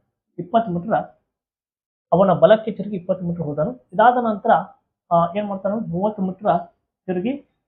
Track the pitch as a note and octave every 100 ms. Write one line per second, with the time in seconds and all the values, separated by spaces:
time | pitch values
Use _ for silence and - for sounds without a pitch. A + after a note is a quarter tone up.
0 | _ _ _ - F3 A3+ G#3 F3 F3+ D#3
1 | - _ _ _ _ _ _ _ _ _
2 | _ E3+ G3 D#3 E3 A3 A3+ - G#3 G3
3 | - F3+ F3 E3+ D3 C#3+ E3 B3+ _ F#3
4 | A#3 B3 A#3 G#3 - F3 - - _ _
5 | _ E3+ E3+ G3 G#3 G3 G3 A3 E3+ E3+
6 | G#3 G#3 F#3 F3+ G#3 F3 - _ _ _
7 | - F3+ G#3+ C#4+ - _